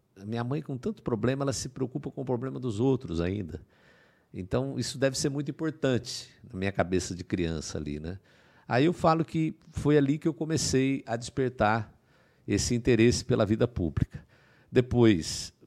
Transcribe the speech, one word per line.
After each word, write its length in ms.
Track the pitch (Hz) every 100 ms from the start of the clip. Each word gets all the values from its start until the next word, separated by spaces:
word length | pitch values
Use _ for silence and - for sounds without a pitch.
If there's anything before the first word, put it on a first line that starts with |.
| _ -
minha 200 | 101 117
mãe 180 | 120 147
com 160 | 147 131
tanto 240 | 190 220
problema, 420 | - 117 117 135
ela 100 | 139
se 160 | 131 143
preocupa 420 | - 113 151 143
com 100 | -
o 40 | 131
problema 340 | 123 131 135
dos 200 | 123 104
outros 420 | 131 127 - 82
ainda." 400 | 85 101 85 80 - _ _ _ _ _ _
Então, 460 | 107 92 123 135 127
isso 200 | 120 135
deve 200 | 135 131
ser 120 | 151
muito 200 | 139 143
importante 800 | 139 160 156 135 123 113 - - - -
na 80 | 92
minha 120 | 98
cabeça 440 | - 87 92 - 90
de 80 |
criança 560 | 92 90 82 80 69 -
ali, 200 | 73 73
né? 200 | 78 98 - _ _ _ -
Aí 180 | 120 156
eu 80 |
falo 320 | 180 170 160 156
que 300 | 165 160 - -
foi 260 | - 147 151
ali 220 | 139 151
que 80 | 165
eu 60 |
comecei 680 | 151 156 160 - 135 131 135 -
a 80 | 117
despertar 760 | 120 - 127 123 104 113 107 - _ _ _ _ -
esse 280 | 101 - 120
interesse 500 | 120 113 117 - -
pela 180 | 117 104
vida 220 | 110 120
pública. 560 | - 85 69 - - - _ _ _ _
Depois, 800 | 127 127 123 117 95 78 - - -